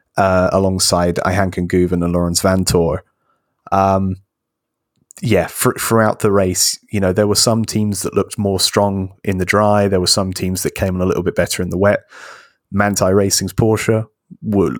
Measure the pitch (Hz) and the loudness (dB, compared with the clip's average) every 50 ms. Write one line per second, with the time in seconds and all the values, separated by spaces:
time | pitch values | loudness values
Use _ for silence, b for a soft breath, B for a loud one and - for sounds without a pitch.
0 | B B _ - 98 95 92 92 90 90 - 95 98 95 92 92 - - 92 87 | B B _ 0 2 2 4 2 2 2 2 0 0 0 0 -2 -2 0 0 0
1 | 87 87 85 - - 95 92 98 98 92 - - 90 87 - 90 90 87 92 87 | 0 0 -2 -2 -2 -2 -2 0 -2 -2 -2 -4 -4 0 0 0 2 2 0 -2
2 | 87 87 87 87 87 87 87 - - 95 95 95 92 - - 90 85 80 76 - | -2 0 0 0 0 0 -2 0 0 2 2 2 0 0 0 2 2 0 -2 -4
3 | - _ _ _ _ _ _ _ _ _ _ _ _ - - 98 98 98 98 98 | -8 _ _ _ _ _ _ _ _ _ _ _ _ -2 0 2 2 2 2 0
4 | 95 95 95 95 _ _ _ _ _ _ _ _ _ _ _ _ _ _ _ _ | 0 -2 -4 -6 _ _ _ _ _ _ _ _ _ _ _ _ _ _ _ _
5 | _ _ - - - 123 107 90 80 - - - - 127 120 - - - 113 113 | _ _ -14 -6 0 2 2 2 2 -2 -4 0 0 0 0 0 -2 0 2 2
6 | 110 107 - - - 107 98 101 95 92 92 - - - - - _ _ - 104 | 4 2 0 0 0 2 2 2 2 2 0 0 -2 -2 -2 -6 _ _ -4 0
7 | 95 92 90 107 107 104 101 - - 120 113 113 110 - - 110 107 104 98 - | 0 0 2 2 2 2 2 2 2 0 0 0 -2 -2 -2 -2 -2 -2 -4 -4
8 | - - - 101 98 - - - 104 98 98 92 - - - 104 101 101 98 98 | -6 -4 -2 -2 -2 -2 -4 -4 -2 -2 0 0 -2 0 2 2 2 2 0 -2
9 | 95 95 - _ - 104 95 92 92 87 - 101 107 104 104 104 101 98 98 90 | -6 -6 -10 _ -6 -4 -2 -2 -2 0 2 2 4 4 4 2 2 2 0 0
10 | 90 85 - 107 98 95 92 - 95 92 92 95 - - - - - 95 92 92 | 0 0 0 -2 -2 -4 -4 -4 -4 -4 -4 -4 -4 -6 -4 -2 -4 -2 -2 0
11 | 90 95 - - 90 92 - - 87 - - - 90 90 90 90 98 101 104 - | 0 0 0 0 -2 -2 -2 -2 -2 -2 -2 -6 -4 -4 -2 2 2 2 2 0
12 | - B B B B B B B B B B B B _ - 98 104 101 98 - | -4 B B B B B B B B B B B B _ -2 -2 0 0 0 0
13 | 98 92 95 104 98 98 95 92 95 92 - - 117 110 110 101 - - 113 110 | 0 2 4 2 2 2 0 0 -2 -2 -2 0 2 2 2 0 0 0 0 0
14 | 110 - _ _ _ _ - - - 110 104 98 87 76 62 | -2 -6 _ _ _ _ -20 -12 -6 -2 0 2 2 0 -2